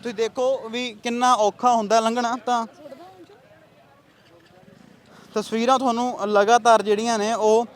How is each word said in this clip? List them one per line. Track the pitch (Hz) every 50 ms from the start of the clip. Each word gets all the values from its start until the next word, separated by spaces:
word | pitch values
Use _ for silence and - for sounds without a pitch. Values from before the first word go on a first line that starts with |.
| -
ਤੁਸੀਂ | 240 226
ਦੇਖੋ | 190 226 220 - - 254 254 269 247 - 226
ਵੀ | 226 240 247 247 220 208 -
ਕਿੰਨਾ | 247 233 240 247 254 254
ਔਖਾ | 214 214 208 190 - - 247 247
ਹੁੰਦਾ | 226 214 202 220 226
ਲੰਘਣਾ। | 220 226 226 240 247 233 233 254 -
ਤਾਂ | - 247 240 226 226 - - 302 294 269 262 339 370 381 370 349 _ 403 480 _ _ - 311 311 _ _ _ _ _ _ _ _ _ _ _ _ _ _ 170 _ _ _ 185 _ - - _ - - - _ _ _ - - - - -
ਤਸਵੀਰਾਂ | 214 208 - 220 220 226 233 262 262
ਤੁਹਾਨੂੰ | 262 254 233 233 247 247 240 - 196
ਲਗਾਤਾਰ | 202 208 202 202 202 233 240 214 240 226 214
ਜਿਹੜੀਆਂ | 196 202 214 208 226 233 233 220
ਨੇ | 202 214 233
ਉਹ | 208 214 214 220 226 233 226 -